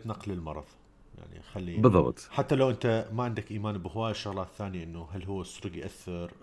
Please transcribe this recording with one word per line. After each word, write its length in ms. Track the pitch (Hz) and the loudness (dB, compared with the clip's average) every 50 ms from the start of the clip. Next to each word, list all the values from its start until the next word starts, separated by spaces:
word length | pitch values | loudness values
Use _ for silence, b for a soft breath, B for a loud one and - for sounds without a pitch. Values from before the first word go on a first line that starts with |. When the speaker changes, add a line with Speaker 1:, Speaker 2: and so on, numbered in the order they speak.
| 113 | -4
Speaker 1:
نقل 260 | 113 107 98 - 104 | -4 -6 -6 -4 -4
المرض. 320 | 98 87 80 78 76 76 - - - - - - - _ - - - - | -4 -4 -4 -6 -8 -8 -10 -12 -16 -20 -20 -20 -20 _ -20 -20 -20 -18
يعني 260 | 82 82 82 82 82 | -18 -16 -16 -18 -16
خلي، 340 | - - 101 92 87 85 101 | -12 -10 -8 -6 -2 4 8
Speaker 2:
بالضبط. 500 | 110 123 98 87 71 62 - - - - | 8 10 10 8 8 6 2 -4 -8 -4
Speaker 1:
حتى 240 | - - 139 - 151 | 0 0 2 4 4
لو 140 | 131 131 131 | 6 6 4
أنت 380 | 123 - - 123 113 113 110 - 110 | 4 2 2 2 2 2 0 -2 -2
ما 100 | 113 123 | -2 -2
عندك 280 | 120 113 110 101 - | -2 -2 -4 -6 -6
إيمان 260 | 104 107 104 107 104 98 | -6 -4 -4 -4 -4 -4
بهواي 340 | 87 90 85 107 113 113 | -6 -6 -4 -2 -2 -2
الشغلات 360 | 104 - - 104 98 98 92 - | -2 -4 -4 -4 -4 -4 -6 -6
الثانية، 360 | - - 104 98 95 90 82 | -8 -8 -8 -6 -6 -6 -8
إنه 240 | 85 82 85 85 76 | -8 -8 -10 -10 -8
هل 120 | 90 98 87 | -8 -8 -6
هو 180 | 98 98 95 | -4 -4 -6
السرق 340 | 87 - - - - 101 85 | -6 -8 -10 -10 -8 -8 -8
يأثر، 560 | 87 - 98 - - - - 90 175 87 85 - - | -8 -8 -8 -10 -10 -10 -8 -6 -6 -6 -8 -10 -12